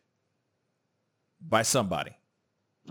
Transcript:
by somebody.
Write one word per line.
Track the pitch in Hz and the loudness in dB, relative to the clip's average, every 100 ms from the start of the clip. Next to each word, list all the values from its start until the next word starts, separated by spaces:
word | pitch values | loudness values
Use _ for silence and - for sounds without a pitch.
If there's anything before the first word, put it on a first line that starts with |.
| _ _ _ _ _ _ _ _ _ _ _ _ _ _ | _ _ _ _ _ _ _ _ _ _ _ _ _ _
by | 82 110 | 0 0
somebody. | 113 131 98 80 69 - _ _ _ _ _ _ - | 2 2 0 -2 -6 -12 _ _ _ _ _ _ -2